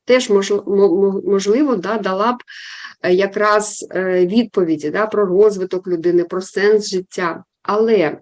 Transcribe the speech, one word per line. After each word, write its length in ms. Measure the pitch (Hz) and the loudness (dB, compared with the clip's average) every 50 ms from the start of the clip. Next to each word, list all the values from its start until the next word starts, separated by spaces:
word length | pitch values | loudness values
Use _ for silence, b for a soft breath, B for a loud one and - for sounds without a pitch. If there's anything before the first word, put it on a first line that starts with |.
| _ | _
теж 240 | - 247 254 240 220 | 2 2 2 2 2
мож-, 220 | 202 196 196 - | 0 0 2 0
мо-, 440 | 202 202 - - 202 196 202 185 165 | -4 -4 -2 0 2 4 4 4 4
мо-, 260 | 196 196 196 190 196 - | 2 2 2 0 -2 -2
можливо, 500 | - 196 196 190 202 214 269 302 277 247 | 0 0 0 2 2 2 2 2 2 0
да, 220 | 185 175 196 226 | -2 -2 -4 -4
дала 340 | 214 196 190 190 190 214 240 | -2 -2 -4 -2 0 0 -2
б, 60 | 247 233 - B B B B B B B B B B B | -2 -4 -8 B B B B B B B B B B B
е, 120 | - 180 180 | 0 2 2
якраз, 720 | 185 196 196 196 208 208 214 208 214 208 - - - - - | 2 2 0 0 0 2 2 2 2 0 -2 -8 -12 -12 -8
е, 340 | - 180 190 185 185 180 180 | -6 -4 -4 0 2 2 2
відповіді, 640 | 175 208 240 226 208 - 202 180 160 156 151 147 151 | 2 2 2 0 2 0 -2 0 0 0 -2 -2 -4
да, 160 | - 196 214 | -2 -2 -2
про 200 | 214 208 208 208 | -2 0 0 0
розвиток 640 | 180 175 196 214 214 196 185 185 180 185 185 185 | 2 4 4 4 4 4 0 -6 -6 -6 -6 -4
людини, 360 | 190 175 165 160 175 175 175 170 | -4 -4 0 0 2 2 2 0
про 180 | 170 180 185 | 0 -6 -8
сенс 480 | 196 - - 190 202 208 220 208 208 202 | -8 -6 -4 0 2 2 2 2 0 -2
життя. 540 | 190 185 185 _ - 202 180 165 165 - - _ _ _ - | -6 -6 -6 _ -8 -6 -6 -6 -6 -8 -16 _ _ _ -6
Але 540 | - 202 214 226 226 220 190 156 147 - - | -4 -2 0 2 2 2 2 2 0 -4 -8